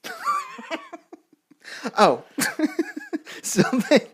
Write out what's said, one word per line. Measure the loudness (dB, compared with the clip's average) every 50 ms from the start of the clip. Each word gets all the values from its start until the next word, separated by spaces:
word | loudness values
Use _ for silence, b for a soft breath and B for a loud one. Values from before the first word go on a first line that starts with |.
| _
<laughs> | -14 -14 -8 -4 -2 -2 -2 -4 -6 -14 -16 -12 -10 -10 -10 -10 -12 -20 -20 _ _ -20 -20 _ _ _ _ _ _ _ _ B B B B B -8 B 6
Oh. | 6 6 6 4 -2 -12 _ -4
<laughs> | -4 -4 -2 -2 -2 -2 -2 -2 -6 -6 -6 -14 -14 -10 -10 -10 -10 -10 -18 -12
Something | -8 -6 2 2 2 4 4 -2 2 4 4 4 4 2